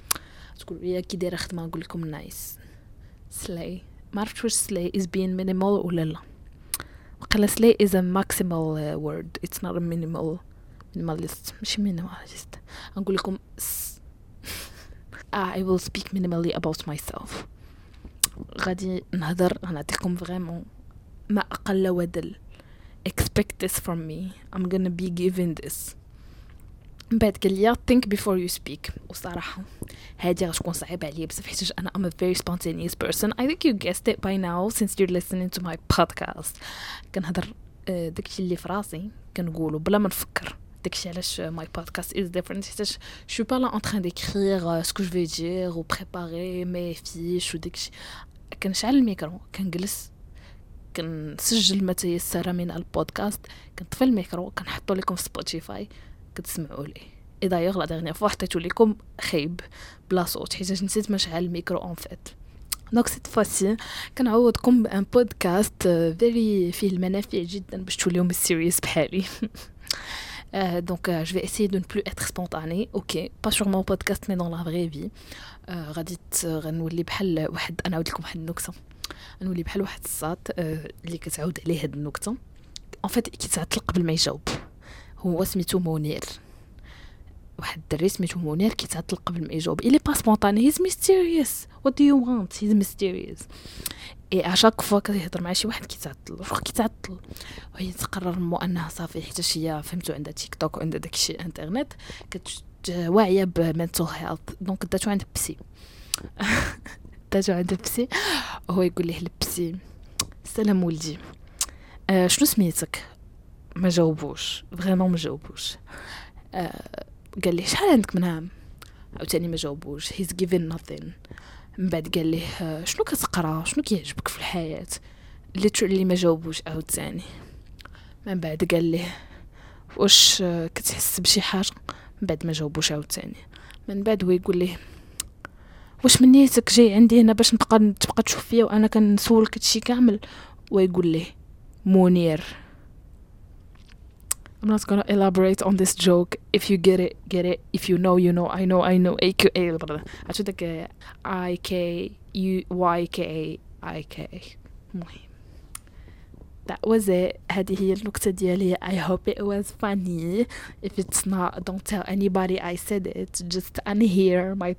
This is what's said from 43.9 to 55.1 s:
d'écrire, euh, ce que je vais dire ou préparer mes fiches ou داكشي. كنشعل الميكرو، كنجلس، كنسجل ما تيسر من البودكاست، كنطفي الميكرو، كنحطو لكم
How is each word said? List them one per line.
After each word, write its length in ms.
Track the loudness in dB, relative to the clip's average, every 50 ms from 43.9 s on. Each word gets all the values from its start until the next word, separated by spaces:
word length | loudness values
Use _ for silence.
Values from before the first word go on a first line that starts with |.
| -2 -2
d'écrire, 680 | -2 -2 -4 -6 -6 -4 0 2 2 2 2 2 2 0
euh, 140 | 0 0 -2
ce 100 | -2 -2
que 100 | -2 -4
je 80 | -2
vais 160 | 0 0 -2
dire 520 | -2 -2 -4 -4 -2 -2 -2 -2 -2 -4 -6
ou 60 | -4 -6 -6
préparer 720 | -6 -6 -10 -10 -10 -10 -8 -8 -6 -6 -6 -6 -4 -4
mes 300 | -4 -4 -4 -4 -6 -8
fiches 600 | -8 -12 -14 -10 -8 -4 -2 -2 -2 -2 -2 -6
ou 20 |
داكشي. 340 | -6 -8 -8 -8 -8 -10 -10 -12 -14 -16 -16 -16 -16 -18 -18 -20 -20 -18 -18 -12 -6 -4
كنشعل 320 | -4 -2 -2 0 4 6
الميكرو، 460 | 6 6 4 2 -2 -6 -8 -8 -12 -16 -14 -8
كنجلس، 560 | -6 -4 -4 -2 -4 -4 -4 -6 -8 -10 -14 -18 -20 -20 -20 -20 -20 -20 -20 -20 -20 -20 -20 -20 -20 -20 -12 -10
كنسجل 880 | -8 -6 -6 -6 -8 -8 -10 -10 -4 -2 2 2 4 4 4 2 2 2
ما 80 | 0 0
تيسر 600 | -2 0 -2 -2 -2 -2 -2 -4 -2 -2 -2 -2
من 180 | -2 -4 -4
البودكاست، 720 | -6 -8 -10 -4 -2 -2 -2 -2 -4 -4 -4 -4 -4 -6 -10 -16 -20 -20 -20 -20 -16 -16
كنطفي 260 | -14 -12 -2 2 4
الميكرو، 480 | 4 4 2 0 -2 -6 -8 -8 -6 -8 -8
كنحطو 360 | -8 -8 -10 -8 -4 -2 -2
لكم 200 | -2 0 -2